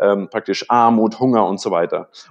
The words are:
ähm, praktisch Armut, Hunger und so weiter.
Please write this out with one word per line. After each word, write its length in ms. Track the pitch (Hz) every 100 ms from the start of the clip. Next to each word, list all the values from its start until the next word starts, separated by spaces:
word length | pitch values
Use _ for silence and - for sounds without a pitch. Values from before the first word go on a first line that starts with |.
ähm, 280 | 101 101 92
praktisch 400 | 110 - 95 -
Armut, 520 | 120 117 113 110 -
Hunger 260 | 131 117 92
und 140 | 98
so 100 | 107
weiter. 380 | 87 85 85 - - -